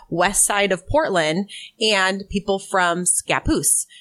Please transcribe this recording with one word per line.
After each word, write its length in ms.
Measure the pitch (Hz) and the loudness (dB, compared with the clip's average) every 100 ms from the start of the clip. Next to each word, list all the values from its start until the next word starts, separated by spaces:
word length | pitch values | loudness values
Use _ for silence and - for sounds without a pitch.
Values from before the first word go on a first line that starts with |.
| - | -6
west 340 | 165 180 190 | 0 0 2
side 300 | - 202 202 | 0 2 0
of 120 | 185 - | -2 0
Portland 600 | 294 294 185 156 165 202 - - - | 0 2 0 0 0 -4 -10 -16 -4
and 440 | 220 196 185 196 190 | 0 2 2 -2 -4
people 300 | 196 - 196 | -6 -2 -4
from 460 | - 190 180 175 175 | 0 0 2 0 0
Scappoose 840 | - - 135 - 294 - - - - | -2 -2 -2 0 0 0 -2 -4 -14